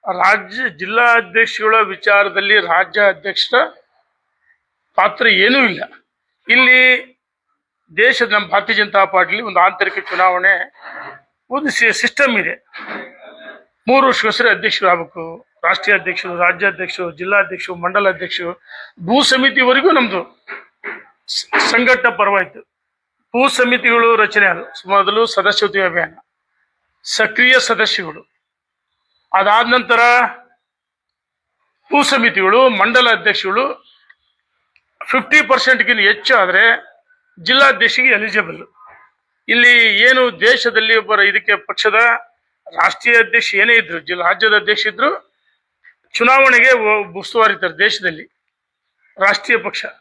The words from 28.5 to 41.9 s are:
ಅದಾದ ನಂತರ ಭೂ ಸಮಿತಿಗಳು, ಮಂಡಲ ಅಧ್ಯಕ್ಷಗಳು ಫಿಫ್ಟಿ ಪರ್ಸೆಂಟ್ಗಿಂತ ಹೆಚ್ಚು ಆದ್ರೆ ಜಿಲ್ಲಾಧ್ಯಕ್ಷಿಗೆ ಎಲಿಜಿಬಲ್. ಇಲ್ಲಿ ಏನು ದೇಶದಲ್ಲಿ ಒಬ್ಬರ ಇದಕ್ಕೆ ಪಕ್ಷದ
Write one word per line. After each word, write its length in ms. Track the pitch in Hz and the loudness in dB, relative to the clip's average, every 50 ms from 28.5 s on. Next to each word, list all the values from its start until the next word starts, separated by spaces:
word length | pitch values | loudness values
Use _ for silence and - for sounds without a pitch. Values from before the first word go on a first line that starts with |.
| _ _ _ _ _ _ _ _ _ _ _ _ _ _ _ _ | _ _ _ _ _ _ _ _ _ _ _ _ _ _ _ _
ಅದಾದ 340 | - 190 196 208 208 226 240 | -2 0 2 2 2 2 2
ನಂತರ 340 | 233 240 254 233 - 233 233 240 240 240 247 247 - - - _ _ _ _ _ _ _ _ _ _ _ _ _ _ _ _ _ _ _ _ _ _ _ _ _ _ _ _ _ _ | 2 0 0 2 0 2 4 4 4 4 2 0 -2 -4 -12 _ _ _ _ _ _ _ _ _ _ _ _ _ _ _ _ _ _ _ _ _ _ _ _ _ _ _ _ _ _
ಭೂ 100 | - 285 | -2 0
ಸಮಿತಿಗಳು, 640 | 277 - 277 262 226 233 - 196 190 190 208 247 262 254 | 0 2 0 0 0 0 0 2 2 4 4 4 4 4
ಮಂಡಲ 420 | 226 196 196 226 226 254 247 240 | 4 2 0 2 4 2 4 4
ಅಧ್ಯಕ್ಷಗಳು 760 | 226 185 175 214 196 - - 190 196 226 269 277 - - _ _ _ _ _ _ - _ _ _ _ _ _ _ _ _ _ _ _ _ _ _ _ _ - | 2 2 0 -2 -2 -2 -4 -4 -4 -2 -4 -4 -6 -10 _ _ _ _ _ _ -20 _ _ _ _ _ _ _ _ _ _ _ _ _ _ _ _ _ -8
ಫಿಫ್ಟಿ 360 | - - 262 - - 285 302 | -4 -4 -4 -2 2 0 0
ಪರ್ಸೆಂಟ್ಗಿಂತ 580 | 302 302 262 254 - 262 262 233 190 - 240 220 | 2 2 0 0 2 0 0 0 0 -2 0 2
ಹೆಚ್ಚು 360 | 196 196 202 208 208 - 254 | 2 0 0 0 0 0 2
ಆದ್ರೆ 400 | 226 190 180 180 190 220 233 233 - - - _ _ _ _ _ _ _ _ _ - | 2 2 2 2 2 4 2 2 0 -6 -20 _ _ _ _ _ _ _ _ _ -10
ಜಿಲ್ಲಾಧ್ಯಕ್ಷಿಗೆ 640 | 165 226 254 269 277 277 262 185 226 220 - - 254 262 | -4 0 2 4 4 4 2 2 0 0 0 0 0 2
ಎಲಿಜಿಬಲ್. 580 | 233 202 214 220 185 214 190 165 160 160 - _ _ _ - - - - _ _ _ _ _ _ _ _ _ - | 0 0 -2 -2 -4 -4 -4 -4 -10 -16 -18 _ _ _ -20 -20 -20 -20 _ _ _ _ _ _ _ _ _ -2
ಇಲ್ಲಿ 540 | 226 240 240 240 240 240 226 220 202 202 | 2 4 4 6 6 4 4 2 2 2
ಏನು 380 | 226 254 262 254 254 240 190 160 | 4 4 4 4 2 0 -2 0
ದೇಶದಲ್ಲಿ 580 | 202 226 269 - - 240 196 214 220 220 226 226 | 2 2 2 2 0 -2 0 0 0 2 0 0
ಒಬ್ಬರ 220 | 202 190 214 202 | 0 0 0 2
ಇದಕ್ಕೆ 360 | 196 202 202 214 - - 208 | 2 2 0 -2 -2 -2 -2
ಪಕ್ಷದ 380 | 202 - - 190 - - 214 | -2 -4 -10 -8 -2 -2 0